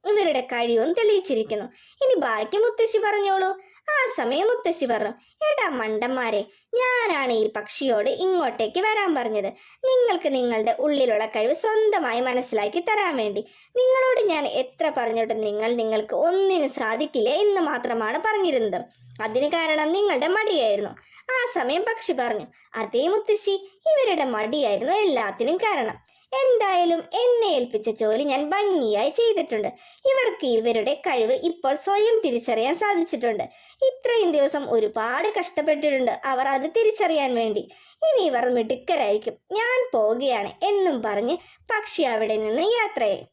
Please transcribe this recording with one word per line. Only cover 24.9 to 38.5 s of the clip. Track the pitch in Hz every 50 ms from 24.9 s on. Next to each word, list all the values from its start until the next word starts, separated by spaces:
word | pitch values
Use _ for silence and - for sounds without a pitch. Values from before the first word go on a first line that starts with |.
| 359
എല്ലാത്തിനും | 427 427 381 285 247 220 202 196 - 226 254 330 359
കാരണം. | - 427 403 294 233 220 - - _ _ _ _ _ _ -
എന്തായാലും | 523 539 523 508 440 440 392 381 359 349 339 339 330
എന്നെ | - - - 381 480 494 480 466 440 403 330
ഏൽപ്പിച്ച | 269 247 240 - 214 214 233
ജോലി | 214 - 226 214 214 233 294
ഞാൻ | 294 269 269 294 294
ഭംഗിയായി | 359 403 415 403 370 330 254 220 208 202 226 294
ചെയ്തിട്ടുണ്ട്. | 311 - 466 466 427 392 311 - 254 214 208 - - - - - - - _
ഇവർക്ക് | 539 539 539 508 453 - - 330
ഇവരുടെ | 254 233 220 220 240 226 226 208 262 285
കഴിവ് | 294 - 370 277 247 220 220 262
ഇപ്പോൾ | 262 - 339 330 - - 262 277
സ്വയം | 302 - 381 392 415 427 453 466 440 -
തിരിച്ചറിയാൻ | 302 240 233 233 - 233 220 226 262 320
സാധിച്ചിട്ടുണ്ട്. | 339 427 415 403 349 330 339 - 240 233 240 220 196 - - - - - - - _
ഇത്രയും | 539 523 523 523 - 508 480 453 403 349
ദിവസം | 311 294 277 269 277 294 277 - -
ഒരുപാട് | 226 214 208 214 226 214 233 247 269 370 427 427 427
കഷ്ടപ്പെട്ടിട്ടുണ്ട് | 349 - - - 294 311 302 294 302 302 277 269 254 233 - - -
അവർ | 269 269 254 262 277
അത് | 277 269
തിരിച്ചറിയാൻ | 269 320 - 453 453 427 440 427 415 339 330 302 277 262 247
വേണ്ടി. | 233 226 220 208 208 - - - - - - - _ -
ഇനി | 640 587 494 370
ഇവർ | 320 262 240 240
മിടുക്കരായിരിക്കും. | 247